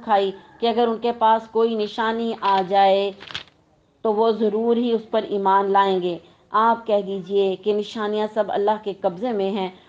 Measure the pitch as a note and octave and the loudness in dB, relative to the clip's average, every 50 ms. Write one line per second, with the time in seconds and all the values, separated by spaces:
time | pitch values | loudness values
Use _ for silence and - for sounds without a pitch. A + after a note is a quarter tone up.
0 | - A#3 G#3+ G3 G3 G3 F#3+ - - - - - A3+ A#3 G#3+ A3+ A#3+ A#3 A3+ A3 | -2 0 0 2 2 0 -4 -8 -16 -20 -10 -4 -2 0 2 2 0 0 0 -2
1 | A#3 A#3 A#3 A#3 A3+ A3 A3 A3+ A3 - - A3+ A3+ A#3 A3+ G#3+ G#3 G3+ - - | -2 -4 -2 2 4 4 4 2 0 -2 0 0 2 2 0 -2 -4 -4 -4 -4
2 | A3+ A3 A3+ A3+ A#3 A3+ A3+ - - G3 G3 F#3+ F#3+ E3+ G3 G3 G3 G3 F#3+ G3 | -2 -2 -2 -2 -4 -4 -6 -2 0 0 0 0 0 2 2 4 4 6 4 2
3 | G3 G3+ F#3+ - - - - - - - _ _ _ _ _ _ _ _ _ _ | 0 -2 -6 -10 -18 -14 -14 -14 -14 -16 _ _ _ _ _ _ _ _ _ _
4 | - A3+ G#3 G#3 A3+ A3+ A3 A3 A3+ G#3 G3+ A3 A3+ A#3 A#3 A#3 B3 A#3+ A3+ G#3+ | -4 -2 0 2 2 2 2 2 0 0 0 0 0 2 2 2 2 0 -2 -2
5 | A3 - - A3 G#3+ - G3+ G3+ G3 F#3+ F#3+ G3 G3+ G3 G3 G3 G3 G3 F#3+ F#3 | -2 -2 -4 -4 -2 -2 -4 -2 2 2 4 4 2 4 2 2 2 2 2 0
6 | F3 F3+ E3+ - - - _ _ _ _ - G#3+ A3 A#3 A3+ A3+ A3+ - G#3 G3+ | -2 -4 -6 -6 -12 -20 _ _ _ _ 0 2 2 2 2 0 0 0 0 0
7 | G3 F#3+ G3 G3 F3 F3+ G3+ G3+ G3 F#3+ F#3 F#3 F#3+ G#3 G#3 G#3 G#3 G3+ - A3+ | 0 -2 -6 -8 -6 -2 0 0 2 2 -2 -2 -2 -2 -2 -2 -4 -6 -6 -6
8 | G#3 G#3 G#3+ G#3+ G#3+ G#3+ G#3+ A#3 G#3 - - G3+ G3+ G#3 G#3+ G#3+ G#3+ G3+ F#3+ - | -4 -4 -2 -2 -4 -2 -2 -2 -2 -2 -2 0 0 0 0 -2 -4 -8 -8 -4
9 | - F#3+ F3 F3+ A3 B3+ A3+ G3+ F#3+ F#3+ G3+ G#3 F#3+ F3+ F#3 - - | -4 -4 -4 -4 -6 -4 -2 -2 -2 -2 -2 -4 -6 -6 -8 -14 -20